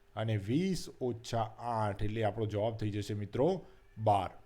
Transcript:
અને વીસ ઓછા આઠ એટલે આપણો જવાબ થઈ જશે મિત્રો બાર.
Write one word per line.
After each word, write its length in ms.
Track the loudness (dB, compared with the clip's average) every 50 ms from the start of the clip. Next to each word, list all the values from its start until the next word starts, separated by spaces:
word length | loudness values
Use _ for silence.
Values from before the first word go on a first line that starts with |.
| -20 -12 -8
અને 200 | -4 -2 0 0
વીસ 520 | 0 0 2 2 2 2 2 0 -2 -4 -8 -8 -4
ઓછા 420 | -4 -4 -4 -4 -6 -4 -2 -2 -2 -2 -4 -6
આઠ 440 | -4 -2 0 0 2 0 0 0 0
એટલે 220 | 0 2 2 2
આપણો 220 | 0 2 0 -2
જવાબ 300 | 0 0 0 0 0 0
થઈ 140 | -2 -2 -2
જશે 240 | -2 -2 -4 -4 -4
મિત્રો 520 | -4 -6 -4 0 2 4 4 2 0 -4 -10 -20 -20 -20 -18 -10 0
બાર. 320 | 2 4 4 4 2 -2 -6 -12 -20